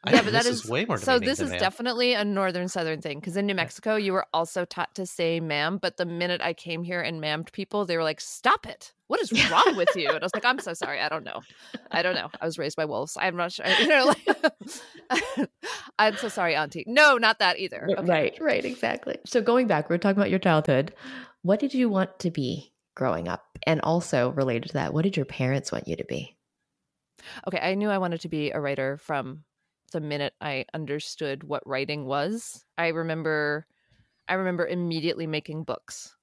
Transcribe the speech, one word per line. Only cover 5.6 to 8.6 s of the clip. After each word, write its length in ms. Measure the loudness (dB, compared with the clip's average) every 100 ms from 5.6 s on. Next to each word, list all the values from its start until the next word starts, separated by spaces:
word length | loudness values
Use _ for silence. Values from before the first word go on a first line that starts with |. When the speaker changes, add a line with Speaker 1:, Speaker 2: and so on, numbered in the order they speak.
| 0 -2
Speaker 2:
but 180 | -4 -4
the 80 | -4
minute 360 | -2 -2 0
I 120 | -2
came 300 | -4 -8 -8
here 180 | -4 -4
and 200 | -4 -4
"ma'amed" 300 | -4 -4 -6
people, 320 | -8 -4 -2 0
they 120 | 0
were 60 |
like, 180 | 0 -2
"Stop 460 | -10 -2 2 2